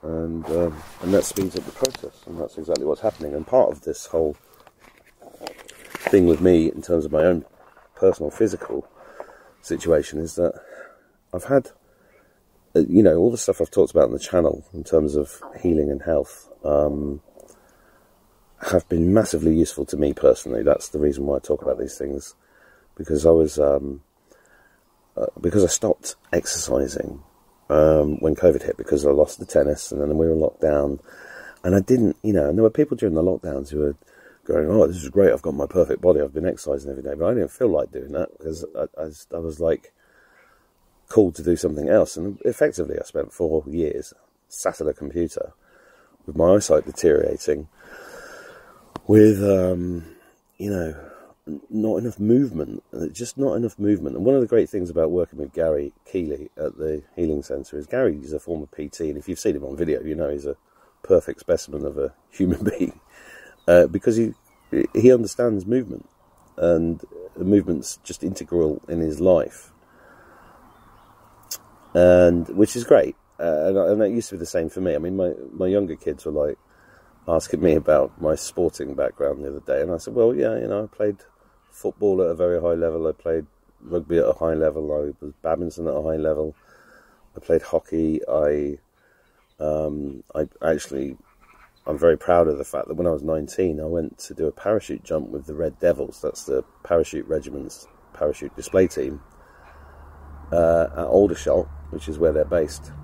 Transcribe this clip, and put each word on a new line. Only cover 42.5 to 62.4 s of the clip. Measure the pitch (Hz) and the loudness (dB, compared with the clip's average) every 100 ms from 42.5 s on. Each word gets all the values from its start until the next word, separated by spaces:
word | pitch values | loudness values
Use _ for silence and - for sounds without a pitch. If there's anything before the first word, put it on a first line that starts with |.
| 120 151 - 76 - | 0 -2 -2 -6 -6
I | |
spent | - 78 71 | -6 -6 -8
four | - 85 78 73 | -4 -2 -2 -2
years | 80 78 - - _ _ _ _ | -4 -2 -4 -10 _ _ _ _
sat | - - - | -6 -6 -4
at | 76 | -6
a | - | -6
computer | 71 85 85 - - _ _ _ _ _ _ _ - | -8 -4 -4 -6 -12 _ _ _ _ _ _ _ -14
with | 76 | 0
my | 85 101 | 4 4
eyesight | - 78 73 | 4 2 2
deteriorating, | 71 85 73 73 71 - 73 76 _ - - - - - - - - - - _ - - | 0 2 4 2 -4 -2 -4 -4 _ -20 -20 -20 -20 -20 -20 -20 -20 -20 -20 _ -20 4
with, | 107 107 101 | 8 8 6
um, | 101 95 90 90 90 87 82 - _ _ _ _ | 2 2 2 0 -4 -6 -10 -20 _ _ _ _
you | 101 | -6
know, | 101 165 78 - - - _ - | -4 -4 -8 -16 -20 -20 _ -16
n-, | 73 - | -16 -10
not | 110 107 92 | -4 -2 -2
enough | 117 104 | -4 -4
movement, | 104 120 139 82 73 52 _ | 2 4 2 -4 -8 -10 _
uh, | 53 80 | -10 -8
just | 78 120 - | -8 -12 -4
not | 139 | -2
enough | 95 117 - | 0 -4 -2
movement. | 101 101 73 62 | 0 0 -2 -2
And | 104 | 2
one | 135 | 2
of | |
the | 117 | 4
great | 117 85 | 2 2
things | 104 90 | -2 -4
about | 80 80 | 0 0
working | 87 85 73 | 0 -2 -6
with | 71 | -10
Gary | 85 82 76 71 _ _ | -2 0 0 -4 _ _
Keeley | 95 82 71 73 - | -6 -4 -6 -10 -8
at | 76 - | -10 -6
the | 78 78 73 - | -6 -6 -8 -4
Healing | 85 76 | -2 -2
Centre | 69 69 67 73 | -4 -10 -8 -12
is | 73 | -6
Gary | 123 123 76 | 0 0 0
is | 67 | -6
a | 76 | -10
former | - 82 73 | -6 -8 -8
P | - 73 | -12 -14
T, | - 80 | -8 -6
and | 73 | -6
if | 71 | -8
you've | 85 | -6
seen | 113 73 | -2 -4
him | |
on | 69 69 | -6 -6
video, | 82 73 | -2 -2
you | 76 | -4
know | 78 73 | -4 -4
he's | 73 71 | -4 -8
a | 69 _ _ _ _ | -10 _ _ _ _
perfect | - 90 - - | 2 2 2 -12
specimen | - 85 - 73 71 | -4 -4 -4 -8 -8
of | 71 | -4
a | 69 - _ | -6 -6 _
human | - | -2